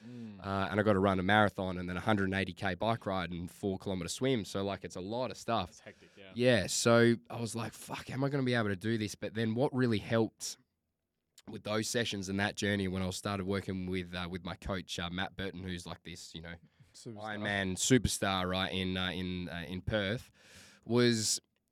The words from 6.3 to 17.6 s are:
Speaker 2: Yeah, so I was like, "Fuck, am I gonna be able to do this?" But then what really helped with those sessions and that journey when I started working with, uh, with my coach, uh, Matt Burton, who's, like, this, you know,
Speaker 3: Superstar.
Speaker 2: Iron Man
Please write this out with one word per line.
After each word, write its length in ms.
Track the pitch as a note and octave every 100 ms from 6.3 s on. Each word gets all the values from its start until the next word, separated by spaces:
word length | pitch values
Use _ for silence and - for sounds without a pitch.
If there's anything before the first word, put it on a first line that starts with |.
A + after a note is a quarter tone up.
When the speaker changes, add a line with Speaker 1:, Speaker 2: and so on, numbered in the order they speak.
| A2
Speaker 2:
Yeah, 320 | B2 A#2 E2+
so 480 | - A#2+ A#2 A#2 A#2 -
I 100 | A#2
was 160 | A#2 A2+
like, 180 | A2+
"Fuck, 360 | - - B2+ -
am 120 | C3+
I 60 | C3+
gonna 140 | C#3+
be 120 | B2+ B2
able 140 | G#2
to 60 | F#2+
do 220 | G#2+ A2+
this?" 180 | G#2 -
But 180 | G#2
then 220 | G#2+ A2+ A2+
what 180 | D3
really 260 | B2+ B2 G#2+
helped 580 | - A2+ A2+ - - - _ _ _ _ _ _ _ _ -
with 140 | G#2
those 260 | G#2 A2 A2
sessions 400 | A#2+ A2+ G2+ F#2+
and 100 | G2
that 160 | G2+ -
journey 320 | G#2 G2+ F#2+
when 140 | F#2+
I 80 | F#2
started 360 | F2+ G#2+ G2+ F#2
working 400 | G2 F#2+ F#2+ F2+
with, 300 | F#2 F2 F2+
uh, 120 | F2
with 160 | F2+ F2
my 100 | E2
coach, 420 | - F#2+ F2+ -
uh, 120 | F2
Matt 260 | F2+ F#2+ -
Burton, 260 | F#2+ F2
who's, 240 | F#2+ F2 E2+
like, 160 | E2
this, 300 | - E2 -
you 80 | E2
know, 120 | E2 E2+ - _ - -
Speaker 3:
Superstar. 280 | B2 G#2
Speaker 2:
Iron 200 | G#2+ G#2
Man 320 | G#2 G2+